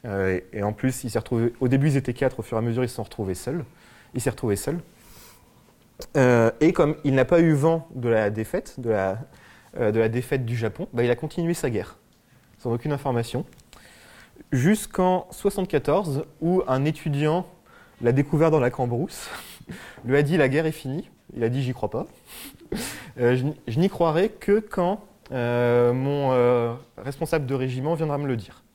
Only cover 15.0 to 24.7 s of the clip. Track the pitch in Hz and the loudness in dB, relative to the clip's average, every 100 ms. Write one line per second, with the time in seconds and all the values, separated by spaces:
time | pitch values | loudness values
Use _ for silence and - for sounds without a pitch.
15 | 185 185 - - 202 202 185 147 143 165 | 2 0 -4 -4 -4 -2 -2 0 2 0
16 | 180 139 - - 165 185 - 131 147 156 | 0 -4 -6 -4 0 0 2 0 0 -2
17 | 156 143 151 170 180 - _ - - _ | -4 0 0 0 -4 -18 _ -20 -20 _
18 | 120 131 139 151 165 156 127 - 123 120 | 2 2 2 2 4 4 2 0 -2 -2
19 | 190 - - - - - - - - - | -4 -8 -14 -14 -16 -20 -16 -16 -16 -12
20 | 117 139 147 160 135 139 160 151 131 143 | 2 2 4 4 4 4 0 -4 -6 -8
21 | - _ - 120 117 127 127 123 101 120 | -8 _ -16 -2 -2 0 -2 -4 -4 -4
22 | - - - - - - - 214 240 - | -8 -14 -20 -18 -18 -20 -10 -8 -8 -12
23 | - - 120 127 139 151 - 120 190 - | -16 0 2 2 0 -4 -4 0 0 2
24 | 165 156 214 - - 208 214 | 2 2 0 -2 0 0 0